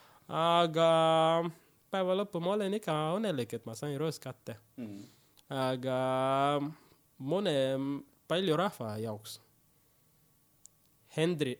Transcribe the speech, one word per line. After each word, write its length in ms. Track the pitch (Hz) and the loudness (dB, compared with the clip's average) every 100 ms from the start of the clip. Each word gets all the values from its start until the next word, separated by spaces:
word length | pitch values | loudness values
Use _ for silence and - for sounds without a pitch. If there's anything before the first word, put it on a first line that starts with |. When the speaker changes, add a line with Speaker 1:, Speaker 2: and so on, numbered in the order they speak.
| - - - | -20 -20 -8
Speaker 1:
Aga 1120 | 156 165 170 175 160 165 160 160 160 160 165 170 - _ _ _ | 0 4 4 4 4 4 6 6 6 4 2 0 -8 _ _ _
päeva 220 | 196 185 | -4 0
lõppu 240 | 185 202 175 | 0 -2 -2
ma 120 | 170 | -2
olen 220 | 214 196 | 0 -2
ikka 180 | 208 - 151 156 185 | -4 -2 -2 0 -2
õnnelik, 360 | 220 147 117 | -2 -2 -4
et 100 | 117 - | -6 -10
ma 80 | |
sain 220 | 110 147 135 | -8 -6 -4
roos 220 | 160 147 | -4 -4
kätte. 340 | 131 - - 113 _ - | -12 -14 -14 -16 _ -12
Speaker 2:
Mhm. 240 | 113 101 - _ _ _ _ | -12 -12 -16 _ _ _ _
Speaker 1:
Aga 1120 | 139 131 127 127 127 131 131 135 135 139 147 143 160 _ _ _ _ | -2 0 0 -2 0 0 0 2 2 2 0 -2 -8 _ _ _ _
mõne, 340 | 139 175 202 143 135 135 135 143 - _ _ | -4 -2 0 2 0 0 -2 -6 -10 _ _
palju 260 | 165 190 156 | -2 2 2
rahva 360 | 196 - 113 107 | 0 -4 -8 -6
jaoks 420 | 113 107 - - _ _ _ _ _ _ _ _ _ _ _ _ - _ _ _ _ - | -6 -8 -12 -18 _ _ _ _ _ _ _ _ _ _ _ _ -20 _ _ _ _ -2
Henry, 400 | 165 165 139 123 | 0 0 -4 -4